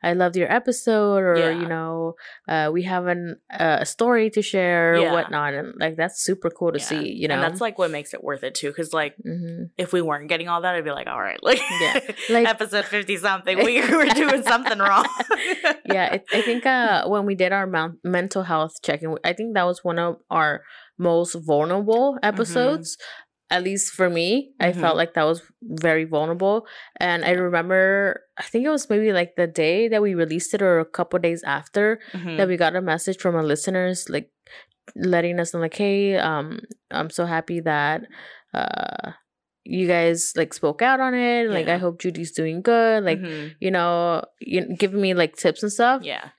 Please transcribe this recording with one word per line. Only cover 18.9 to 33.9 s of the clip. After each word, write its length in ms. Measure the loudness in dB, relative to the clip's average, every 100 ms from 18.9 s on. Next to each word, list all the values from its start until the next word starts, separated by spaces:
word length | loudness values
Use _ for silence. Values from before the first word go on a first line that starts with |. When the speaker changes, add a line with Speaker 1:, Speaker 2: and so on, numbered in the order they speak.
| -4 -4 -4
Speaker 1:
I 80 | -4
think 220 | -4 -2
that 100 | 0 0
was 180 | 0
one 140 | -2 -2
of 180 | -2 -4 _
our 320 | 0 0 0 -8 -20 -20 -2
most 360 | 2 2 0
vulnerable 800 | -6 0 2 2 0 2 2 2
Speaker 2:
Mm-hmm. 100 | 2 -2
Speaker 1:
episodes. 680 | 0 -2 2 2 0 -6 -12 -14 -20 -20 _ _
At 140 | -2
least 280 | 0 -2 -4
for 160 | 0 0
me, 440 | 2 2 0 -2 _
I 100 | 0
Speaker 2:
Mm-hmm. 100 | 2
Speaker 1:
felt 160 | 2 2
like 160 | 0
that 100 | 2
was 180 | 2 0 -6 _
very 420 | -12 -2 2 2
vulnerable. 600 | 0 -2 -2 0 2 0 -2 -20 -20 -4
And 240 | -2 0
I 80 | 0
Speaker 2:
Yeah. 80 | 0 2
Speaker 1:
remember, 760 | 0 2 4 4 4 0 -2 _ -16
I 60 |
think 200 | -4 -2
it 60 | 0
was 180 | -2 0
maybe, 240 | 2 4
like, 220 | 2 0 0
the 100 | -2
day 420 | 2 2 2 2
that 120 | 2
we 140 | 2
released 400 | 2 0 0 -2
it 80 | 2
or 160 | 4 4
a 60 | 2
couple 320 | -2 -2 0
days 240 | 0 -2
after 560 | -4 -4 -2 0 2 0 -6
Speaker 2:
Mm-hmm. 240 | -10 -6 0
Speaker 1:
that 100 | 0
we 80 | 4
got 200 | 2 2
a 40 |
message 380 | -2 -2 -2 -2
from 160 | 0 0
our 60 |
listeners, 640 | 0 0 0 0 -2